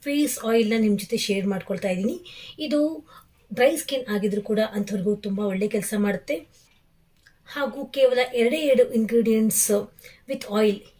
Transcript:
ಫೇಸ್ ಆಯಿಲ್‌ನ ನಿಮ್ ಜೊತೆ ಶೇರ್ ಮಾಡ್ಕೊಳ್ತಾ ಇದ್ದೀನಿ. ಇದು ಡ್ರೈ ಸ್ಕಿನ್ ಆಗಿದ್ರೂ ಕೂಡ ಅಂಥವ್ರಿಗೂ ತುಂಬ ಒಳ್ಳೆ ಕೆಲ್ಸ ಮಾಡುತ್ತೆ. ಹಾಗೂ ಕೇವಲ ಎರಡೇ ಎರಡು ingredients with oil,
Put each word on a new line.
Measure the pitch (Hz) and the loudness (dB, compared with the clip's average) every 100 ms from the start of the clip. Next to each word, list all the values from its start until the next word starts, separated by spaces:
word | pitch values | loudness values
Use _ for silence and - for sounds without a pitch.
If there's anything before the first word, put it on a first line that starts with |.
ಫೇಸ್ | 285 294 294 - 226 | -4 0 0 -2 2
ಆಯಿಲ್‌ನ | 226 214 226 | 2 4 2
ನಿಮ್ | 214 202 | 2 0
ಜೊತೆ | - 226 | -2 -4
ಶೇರ್ | - 196 196 | -2 -2 -2
ಮಾಡ್ಕೊಳ್ತಾ | 185 - 180 196 | -4 -4 -4 -4
ಇದ್ದೀನಿ. | 180 220 349 - - - - | -2 -2 -4 -10 -20 -18 -10
ಇದು | 302 294 311 311 - - - _ - | -2 0 0 -2 -14 -20 -20 _ -8
ಡ್ರೈ | 226 269 330 | 2 2 2
ಸ್ಕಿನ್ | - 262 208 | -4 -6 -4
ಆಗಿದ್ರೂ | 208 208 202 | -2 -2 -2
ಕೂಡ | 208 214 220 | -2 -2 -2
ಅಂಥವ್ರಿಗೂ | 208 196 202 190 208 | -4 -6 -4 -2 -4
ತುಂಬ | 202 196 | -4 -4
ಒಳ್ಳೆ | 202 190 208 | -4 -2 -2
ಕೆಲ್ಸ | 214 196 208 | -4 -4 -2
ಮಾಡುತ್ತೆ. | 202 190 - 330 - _ _ _ _ _ _ _ _ _ - | -2 -2 -6 -8 -10 _ _ _ _ _ _ _ _ _ -14
ಹಾಗೂ | 294 262 277 - | -8 -6 -6 -8
ಕೇವಲ | 269 262 240 - | 2 4 4 0
ಎರಡೇ | 240 233 311 | 2 0 2
ಎರಡು | 294 247 247 | 4 4 4
ingredients | 226 214 233 226 220 220 - - 202 208 - - - - | 2 2 2 4 4 2 2 2 0 -2 -12 -20 -18 -10
with | 269 208 208 | -10 -4 2
oil, | 214 196 - | 2 0 -8